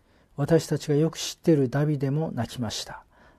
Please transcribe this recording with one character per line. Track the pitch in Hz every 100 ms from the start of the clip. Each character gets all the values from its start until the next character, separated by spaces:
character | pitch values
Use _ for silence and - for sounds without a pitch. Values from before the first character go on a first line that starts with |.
| _ _ _ -
私 | 143 165 -
た | 147
ち | -
が | 143
よ | 160
く | -
知 | -
っ | -
て | -
い | 147
る | 127
ダ | 143 151
ビ | 143
デ | 135
も | 147 160
泣 | - 117
き | 127
ま | 110
し | - -
た。 | - - _ -